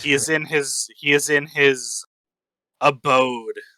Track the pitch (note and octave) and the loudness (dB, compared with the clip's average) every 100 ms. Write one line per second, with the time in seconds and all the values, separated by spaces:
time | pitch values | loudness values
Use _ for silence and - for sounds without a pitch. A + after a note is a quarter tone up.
0 | D3 C#3 C#3 D#3 D3+ D#3 C#3 - - - | 2 0 2 -2 0 -2 -2 -6 -8 -6
1 | C#3+ C#3+ C#3 D3 D3 D3 C#3+ C3 A#2+ - | 0 2 2 0 0 2 2 2 -6 -12
2 | - _ _ _ _ _ _ _ C#3+ C3+ | -14 _ _ _ _ _ _ _ -2 0
3 | C#3+ C3 C3 A#2+ A2 G#2 - | 0 2 2 -4 -10 -12 -14